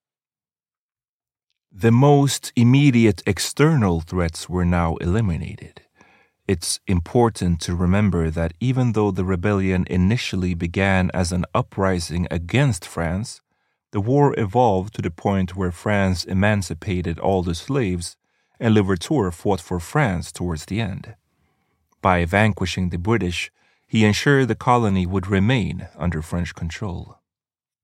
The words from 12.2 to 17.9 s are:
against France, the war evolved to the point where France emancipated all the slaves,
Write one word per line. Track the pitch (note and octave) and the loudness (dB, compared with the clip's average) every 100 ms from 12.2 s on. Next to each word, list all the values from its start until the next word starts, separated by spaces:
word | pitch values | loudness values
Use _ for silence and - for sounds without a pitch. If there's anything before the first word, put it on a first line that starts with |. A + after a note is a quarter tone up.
| F2+ | -4
against | E2+ E2+ A2+ C#3+ G#2+ - | -4 -2 0 0 0 -6
France, | - E2 F#2 A#2+ - _ _ _ _ _ | -6 -4 -4 -8 -12 _ _ _ _ _
the | G#2+ | -4
war | G2+ C#3+ C#3+ - | 0 4 4 2
evolved | G#2 A#2+ B2 F#2+ G2 | 0 2 2 2 -2
to | - | -6
the | F#2 | -6
point | F2 G#2+ G2 F#2 F#2 | -4 -2 0 0 -2
where | F2+ | -4
France | F2 G#2+ G2+ F#2+ F2+ | -4 -2 0 0 0
emancipated | - F#2+ G#2 G#2 F#2 E2 - F2+ E2+ E2+ | -2 0 2 0 -2 -8 -6 -4 -4 -4
all | - F#2+ | -2 0
the | F2 | -2
slaves, | E2+ - C#3 G#2+ | -6 -4 -4 -2